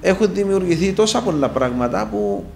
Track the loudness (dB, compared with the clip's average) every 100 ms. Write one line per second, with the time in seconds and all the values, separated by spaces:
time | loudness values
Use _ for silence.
0 | 2 2 2 2 0 0 2 2 0 2
1 | 2 2 0 0 0 0 -2 0 -2 -2
2 | -2 -2 -2 -2 -6